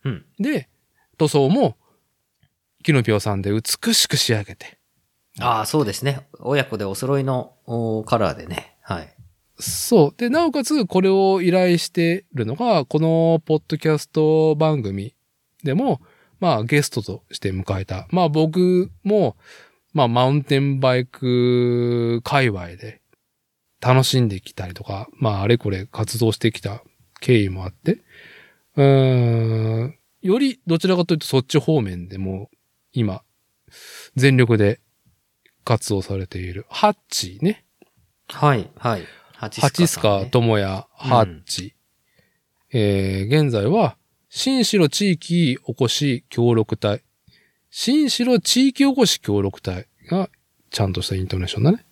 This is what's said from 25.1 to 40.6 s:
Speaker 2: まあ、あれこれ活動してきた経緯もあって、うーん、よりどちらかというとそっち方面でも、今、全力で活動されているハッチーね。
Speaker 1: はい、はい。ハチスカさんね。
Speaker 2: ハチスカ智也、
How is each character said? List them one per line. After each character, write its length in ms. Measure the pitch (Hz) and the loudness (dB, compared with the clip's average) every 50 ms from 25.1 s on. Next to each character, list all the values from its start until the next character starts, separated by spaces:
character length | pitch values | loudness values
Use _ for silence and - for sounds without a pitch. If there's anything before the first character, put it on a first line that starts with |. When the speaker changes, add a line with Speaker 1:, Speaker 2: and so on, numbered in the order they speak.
| _ | _
Speaker 2:
ま 280 | _ 139 113 104 98 | _ -2 -2 -2 -2
あ、 20 | 98 | 2
あ 60 | 104 | 2
れ 100 | 123 120 | 2 2
こ 100 | - 107 | 2 -4
れ 160 | 98 95 95 | -6 -6 -8
活 340 | - - - 110 104 - 113 | -12 -6 -6 -6 -4 -2 0
動 140 | 117 113 104 | 0 0 0
し 60 | - | 0
て 120 | - 113 - | -2 -4 -4
き 100 | - - | -4 -10
た 200 | 101 101 110 - _ _ _ _ _ _ - | -10 -12 -12 -18 _ _ _ _ _ _ -10
経 220 | - - 127 113 104 | 0 2 4 4 4
緯 80 | 95 | 0
も 160 | 92 95 92 | -4 -6 -10
あ 20 | 95 | -10
っ 40 | - | -12
て、 260 | _ _ - 214 - _ _ - - - - - - - _ _ _ _ _ _ | _ _ -4 -4 -4 _ _ -20 -20 -20 -20 -20 -20 -20 _ _ _ _ _ _
う 60 | - 139 | 2 4
ー 1000 | 139 139 135 131 131 131 127 120 117 117 113 113 113 110 110 110 113 113 113 117 135 | 6 6 6 4 4 2 2 2 2 2 2 0 0 0 0 0 -2 -2 -2 -4 -6
ん、 100 | 160 _ _ _ _ _ - | -8 _ _ _ _ _ -2
よ 160 | 185 190 254 | 0 0 2
り 220 | 285 269 240 _ _ | 2 0 -2 _ _
ど 120 | - 165 165 | -2 -2 0
ち 100 | - 185 | 2 0
ら 80 | 185 | 2
か 80 | 180 175 | 0 2
と 80 | - 180 | 0 -2
い 40 | |
う 20 | 156 | -4
と 80 | - | -2
そ 140 | - - 135 | 0 0 0
っ 20 | 127 | 0
ち 160 | _ - 147 | _ 0 0
方 240 | - - 160 147 113 | 2 2 0 0 0
面 260 | 95 92 87 87 92 | -2 -6 -8 -10 -12
で 80 | 92 | -10
も、 320 | 95 95 95 95 95 101 - _ _ _ _ _ _ _ _ _ | -8 -6 -6 -6 -8 -10 -14 _ _ _ _ _ _ _ _ _
今、 300 | 139 117 101 92 95 _ _ _ _ _ _ _ _ _ _ _ - - - - - - - _ | -2 -2 -2 -2 -6 _ _ _ _ _ _ _ _ _ _ _ -20 -20 -20 -20 -20 -20 -10 _
全 220 | 131 127 139 135 127 | 2 4 4 6 6
力 180 | 127 113 117 | 6 4 4
で 240 | 107 104 101 113 - _ _ _ _ _ _ _ _ _ _ _ _ _ _ _ _ _ | 4 4 2 2 -2 _ _ _ _ _ _ _ _ _ _ _ _ _ _ _ _ _
活 260 | - 120 107 - - | -2 -2 -2 0 -2
動 100 | 107 98 | -4 -4
さ 160 | 92 - 98 | -4 -6 -8
れ 100 | 95 95 | -8 -8
て 120 | - - 95 | -10 -10 -10
い 120 | 90 90 | -10 -10
る 140 | 90 95 - _ | -10 -12 -14 _
ハ 200 | - - - 208 | -6 0 0 0
ッ 60 | 208 _ _ _ | 0 _ _ _
チ 300 | - - - 92 90 104 | -8 -8 -8 -8 -8 -4
ー 40 | 147 | -2
ね。 220 | 185 220 - _ _ _ _ - _ _ _ _ _ _ _ _ _ | -2 -2 -4 _ _ _ _ -20 _ _ _ _ _ _ _ _ _
Speaker 1:
は 260 | - - - 147 139 | -6 0 2 2 2
い、 160 | 117 87 - _ - | 2 -2 -8 _ -6
は 180 | - 123 113 | -4 -4 -4
い。 80 | 95 82 - - - _ _ _ | -4 -6 -14 -20 -20 _ _ _
ハ 160 | - - 110 | -14 -14 -12
チ 100 | - - | -4 0
ス 20 | - | -2
カ 60 | 139 | 0
さ 0 | |
ん 20 | |
ね。 0 | |
Speaker 2:
ハ 0 | |
チ 160 | - - 175 | 2 2 0
ス 120 | 156 - - | 0 0 0
カ 280 | - 110 101 98 98 127 | 2 2 2 2 -2 0
智 260 | - 127 117 113 110 | 0 2 2 4 2
也、 60 | 104 | 2